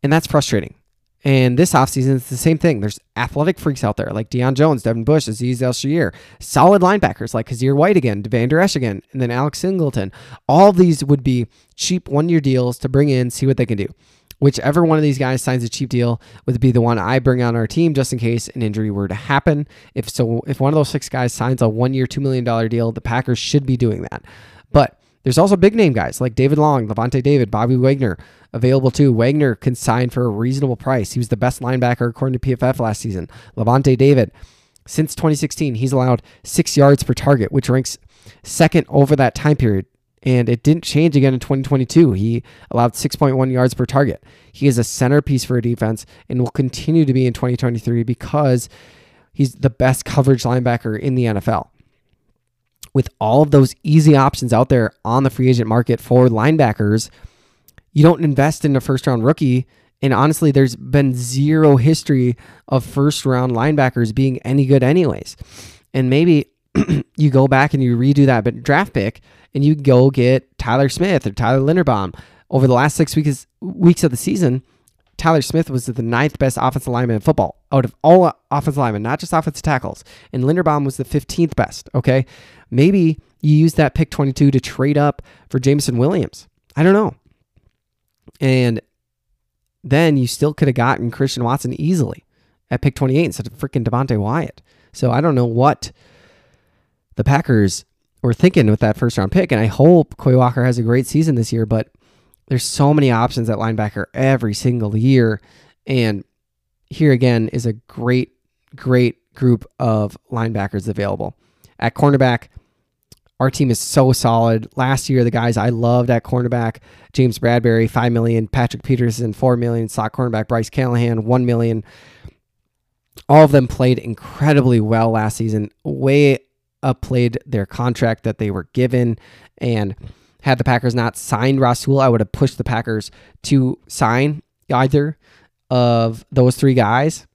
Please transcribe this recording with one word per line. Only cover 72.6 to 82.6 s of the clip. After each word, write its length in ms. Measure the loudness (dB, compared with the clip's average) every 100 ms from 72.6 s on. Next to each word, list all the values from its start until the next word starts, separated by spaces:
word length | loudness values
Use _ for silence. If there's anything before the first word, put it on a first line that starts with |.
| 2
the 60 |
last 220 | 4 0 0
six 200 | -2 0
weeks, 320 | -2 -4 -10 _
weeks 440 | -14 2 4 4
of 80 | 0
the 60 | -2
season, 440 | -4 -2 0 -2 _ _ _ _ _ -4
Tyler 240 | 0 0
Smith 280 | 0 -4 -2
was 160 | -4 -6
the 160 | -6
ninth 360 | -4 -2 -2 0
best 180 | -4 0
offensive 280 | -2 -4 -6
lineman 280 | -4 -2 0
in 60 |
football 400 | 0 0 -2 -6 _
out 140 | -2 -2
of 100 | _
all 300 | 4 6 4 -2 _
offensive 260 | -4 -4 -2
linemen, 260 | -2 -4
not 160 | -6 -6
just 120 | -4
offensive 300 | -4 -4 -6
tackles. 420 | -4 -4 -4 -14 -20 -20 _
And 120 | -4
Linderbaum 420 | -2 0 0 0 -2
was 120 | -6
the 80 | -4
fifteenth 500 | -4 -4 -4 -2 -2
best, 320 | -4 -6 -6
okay? 320 | -4 0 0 -2 -10 -20 _